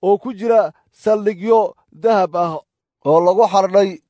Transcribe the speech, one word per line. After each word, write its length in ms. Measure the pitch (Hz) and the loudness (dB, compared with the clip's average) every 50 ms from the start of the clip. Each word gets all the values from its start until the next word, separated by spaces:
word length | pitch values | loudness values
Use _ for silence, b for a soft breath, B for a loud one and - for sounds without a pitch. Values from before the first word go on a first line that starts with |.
| - | 0
oo 140 | 185 202 202 | 0 -2 -2
ku 160 | - 240 254 | -2 -10 -14
jira 400 | 190 208 233 233 226 202 156 156 _ _ _ | -10 -4 0 0 0 0 -2 -6 _ _ _
saldhigyo 800 | _ _ - 220 214 214 208 208 214 170 180 220 226 226 214 - - _ _ _ | _ _ -2 -2 -2 0 -2 -4 -6 -4 -2 0 0 0 0 -2 -6 _ _ _
dahab 440 | _ 156 156 226 226 202 185 170 151 | _ -6 -2 0 0 0 0 -2 -2
ah 180 | 175 175 170 160 151 - _ _ _ _ _ _ _ _ | -4 -4 -4 -6 -10 -14 _ _ _ _ _ _ _ _
oo 140 | 135 151 165 175 | 2 2 2 4
lagu 180 | 180 190 196 233 202 | 2 2 2 2 2
xardhay 420 | 180 202 190 190 185 196 202 196 180 156 _ _ | 2 0 0 2 2 0 0 0 -4 -12 _ _